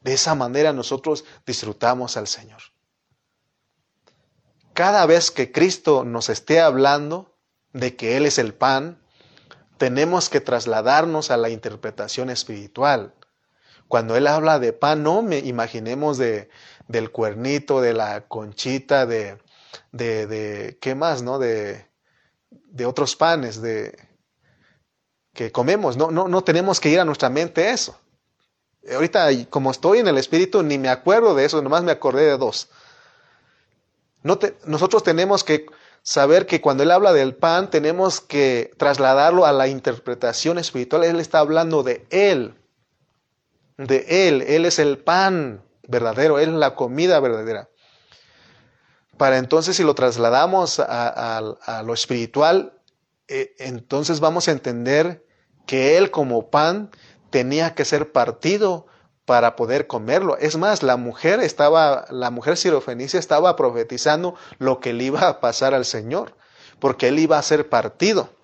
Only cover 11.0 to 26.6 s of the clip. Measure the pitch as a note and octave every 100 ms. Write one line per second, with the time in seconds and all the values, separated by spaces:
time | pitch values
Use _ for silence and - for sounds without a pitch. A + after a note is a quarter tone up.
11 | E3 D#3 D3 A#2+ A#2 A2+ A2+ G#2 A2 G#2
12 | G#2 - B2+ B2 - G#2+ G#2 - C#3 C3+
13 | G2+ _ _ _ _ _ _ _ _ A#2+
14 | A2+ A#2 C#3+ D#3 D#3 D3+ B2 A2+ C#3+ D#3
15 | D3 F#3+ A3+ D#3 C3+ B2 A2+ A#2 A2 C3
16 | D3+ C3+ B2 G#2+ G2 _ - - _ A#2
17 | A2 - A2 G#2 B2+ C#3+ C#3+ C#3 B2 A2+
18 | G#2+ G#2 - A2 G#2+ G2+ C3 C3+ C3+ C#3
19 | B2 A2+ G#2 G2+ _ _ _ - _ A#2+
20 | A#2 A2 G#2+ A2 G#2+ G#2 G#2+ B2 C3 C3
21 | E3 C3+ B2 C3+ B2 A2+ G#2 G2+ _ _
22 | _ _ _ _ _ - _ C#3 C3 B2+
23 | C#3+ - E3 E3 B2 G#2+ A2+ A2 G#2+ -
24 | _ _ _ _ _ _ _ _ _ _
25 | _ _ _ - A2+ B2 B2+ G#3 F3+ B2
26 | D#3+ E3 F#3 F3+ F#3 E3